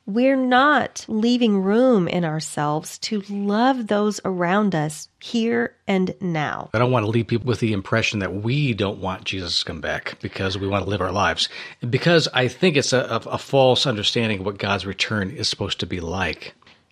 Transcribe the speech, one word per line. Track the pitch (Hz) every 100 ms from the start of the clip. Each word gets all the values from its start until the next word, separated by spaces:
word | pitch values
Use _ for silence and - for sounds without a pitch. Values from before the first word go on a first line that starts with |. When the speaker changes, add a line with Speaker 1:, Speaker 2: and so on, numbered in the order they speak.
| -
Speaker 1:
we're | 202 262 269
not | 254 254 285 285 - - -
leaving | 220 233 247 233 202
room | 190 214 262 226 170
in | 180 170
ourselves | 156 156 - 147 151 180 -
to | - 214 190
love | 202 202 208 254 262 214
those | 208 208 202
around | - 180 175 196 208
us | 175 151 151 - _
here | - 233 226 233 233 _ -
and | 190 185 -
now. | 185 160 139 55 -
Speaker 2:
I | 110
don't | 123
want | 127
to | 104
leave | 117 110
people | 117 123
with | 107
the | 113
impression | 104 - 113 110 107
that | 92 95
we | 110 139 143
don't | 101 98 104
want | 92 92
Jesus | - 95 87 -
to |
come | - 80
back | 73 76 - -
because | - - 95 95
we | 98
want | 98
to | 90
live | 101
our | 92
lives. | 95 90 80 - - - - 123
Because | 127 165 170 151
I | 127 127
think | - 185 143
it's | -
a, | 127 131 113 -
a, |
a | 120
false | - 139 131 117 143
understanding | 107 101 120 113 101
of | 95
what | 101
God's | 104 98
return | 95 95 - 107 95
is | - 110
supposed | - 98 -
to | 92
be | 90
like. | 82 92 90 76 - - _ _ _